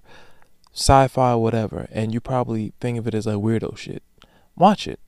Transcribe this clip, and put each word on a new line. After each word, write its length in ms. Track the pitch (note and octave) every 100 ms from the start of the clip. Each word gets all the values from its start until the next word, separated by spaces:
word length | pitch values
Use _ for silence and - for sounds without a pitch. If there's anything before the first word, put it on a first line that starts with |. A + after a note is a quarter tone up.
| - - - - - - _
sci-fi 600 | - - C3+ C3 - B2+
or 80 | A#2+
whatever, 460 | A2+ A2+ G#2+ E2+ -
and 220 | - A2
you 60 | A#2
probably 540 | - B2+ A#2+ A2+ G#2+ -
think 180 | B2 A#2+
of 100 | A2+
it 60 |
as, 140 | A2 G#2
like, 100 | G#2
weirdo 400 | G#2+ A2+ - -
shit. 240 | - - - _ - _ _ -
Watch 320 | F#3+ G3+ -
it. 120 | -